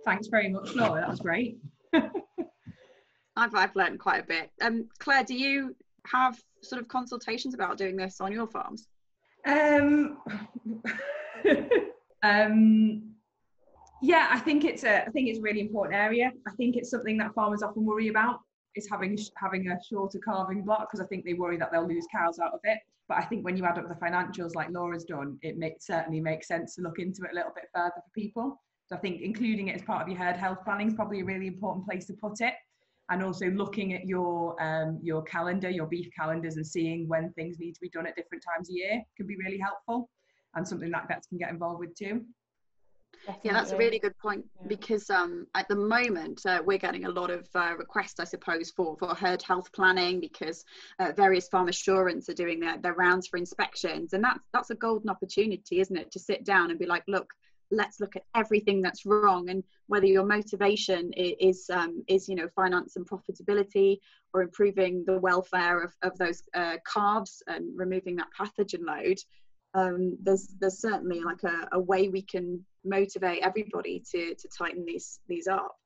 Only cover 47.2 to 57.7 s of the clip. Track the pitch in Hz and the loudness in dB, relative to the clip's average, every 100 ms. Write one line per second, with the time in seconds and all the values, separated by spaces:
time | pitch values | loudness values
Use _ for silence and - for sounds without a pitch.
47.2 | 175 175 - 180 175 170 175 208 196 - | -4 -6 -4 -2 -2 -2 -4 -4 -4 -8
48.2 | 175 180 - 165 170 - 170 151 180 175 | -10 -8 -4 -4 -4 -2 -2 -2 -4 0
49.2 | 190 180 - 185 180 - 185 185 180 180 | 0 0 0 -2 -2 2 4 4 2 0
50.2 | 165 - 160 165 - - - - 180 202 | -6 -8 -10 -10 -16 -20 -20 -4 -2 4
51.2 | 196 185 180 185 175 170 - 190 185 170 | 6 6 4 2 2 2 2 4 4 0
52.2 | - 170 170 165 165 165 180 175 180 185 | -6 -4 -2 -2 -4 -2 -4 2 4 4
53.2 | 180 180 180 - 196 - 175 156 170 190 | 0 -6 -6 -4 -4 -2 -4 -4 -2 0
54.2 | 240 - _ 254 247 226 233 220 214 190 | 2 0 _ -2 -2 -4 -2 0 -2 -6
55.2 | 190 - 220 185 - 180 190 180 - 190 | -2 2 2 0 0 2 2 0 -4 -12
56.2 | - 196 - 190 170 165 175 175 - 196 | -4 -4 4 4 4 0 0 -2 0 -2
57.2 | - - _ _ _ | -2 -18 _ _ _